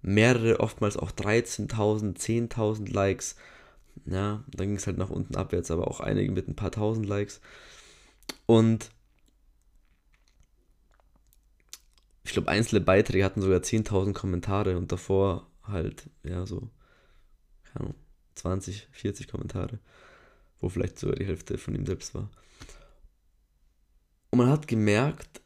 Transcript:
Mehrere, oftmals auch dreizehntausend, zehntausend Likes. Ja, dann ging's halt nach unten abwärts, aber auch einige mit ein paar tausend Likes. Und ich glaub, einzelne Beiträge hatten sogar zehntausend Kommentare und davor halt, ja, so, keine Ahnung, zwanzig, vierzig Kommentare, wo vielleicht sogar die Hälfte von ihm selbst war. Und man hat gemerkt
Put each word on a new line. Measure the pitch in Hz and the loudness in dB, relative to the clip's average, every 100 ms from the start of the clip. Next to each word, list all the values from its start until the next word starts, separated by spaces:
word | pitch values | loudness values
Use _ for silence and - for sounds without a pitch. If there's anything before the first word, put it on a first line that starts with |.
Mehrere, | 95 101 117 123 113 - | 4 6 6 6 4 4
oftmals | 110 - 104 - | 2 0 -2 -2
auch | 98 | -6
dreizehntausend, | - 98 113 120 - 104 110 104 107 107 90 | -4 0 2 0 -6 -4 0 2 2 -2 -4
zehntausend | - 113 117 - 107 110 104 | -2 -2 -2 -2 -2 -2 -2
Likes. | 101 98 95 - - - - - - - - | 0 2 0 -6 -12 -20 -20 -20 -20 -20 -16
Ja, | - 92 101 107 - | -6 -2 -2 -4 -8
dann | - 98 | -6 -4
ging's | 101 - | -2 -4
halt | 90 | -4
nach | 95 | -2
unten | - - - | -4 -4 -4
abwärts, | 95 90 - | -2 -2 0
aber | 82 - | -2 -2
auch | - | -2
einige | - 101 101 | 0 2 2
mit | 98 98 | -2 -4
ein | - | -4
paar | 95 | -4
tausend | 104 104 113 101 | -2 -2 0 -2
Likes. | 101 101 - - - - - - - - _ - - - | -2 -4 -8 -20 -20 -20 -20 -20 -20 -20 _ -16 -14 4
Und | 113 113 113 - _ _ _ _ _ _ _ _ _ _ _ _ _ _ _ _ _ _ _ _ _ _ _ _ _ _ _ _ - _ _ _ _ | 6 6 2 -4 _ _ _ _ _ _ _ _ _ _ _ _ _ _ _ _ _ _ _ _ _ _ _ _ _ _ _ _ -20 _ _ _ _
ich | - | -4
glaub, | - - | -2 2
einzelne | 92 117 104 | 2 4 2
Beiträge | 85 95 107 95 | 6 6 6 2
hatten | 95 107 | 2 2
sogar | 95 92 | 2 2
zehntausend | - 110 107 98 98 98 | 2 -2 2 0 0 -2
Kommentare | 101 90 87 98 101 90 | -2 -4 -2 0 0 -2
und | 87 | -2
davor | 90 - 95 98 85 - _ | -6 0 2 2 0 -6 _
halt, | - 98 - - - _ | -8 -4 -4 -8 -20 _
ja, | - 90 92 | -8 -6 -6
so, | 92 110 _ _ _ _ _ _ _ _ - | -8 -10 _ _ _ _ _ _ _ _ -20
keine | - - 101 | -16 -10 -10
Ahnung, | - - _ _ | -10 -18 _ _
zwanzig, | - 87 95 95 101 - | -8 -2 -2 -4 -12 -14
vierzig | - 101 101 - | -8 -6 -6 -8
Kommentare, | - - 95 - 110 _ - - - - _ _ _ | -8 -6 -6 -6 -8 _ -20 -20 -20 -20 _ _ _
wo | 95 | -4
vielleicht | 95 90 - | -2 -4 -2
sogar | - - | -4 -2
die | 95 | -4
Hälfte | 85 - - | -6 -6 -8
von | - | -4
ihm | - 98 | -6 -4
selbst | 92 - | -6 -8
war. | - 104 - _ _ - - - _ - _ _ _ _ _ _ _ _ _ _ _ _ | -10 -10 -12 _ _ -20 -20 -20 _ -20 _ _ _ _ _ _ _ _ _ _ _ _
Und | 123 | 4
man | 123 | 6
hat | 151 151 | 4 2
gemerkt | 113 104 104 139 - - - | 2 4 4 2 -2 -12 -20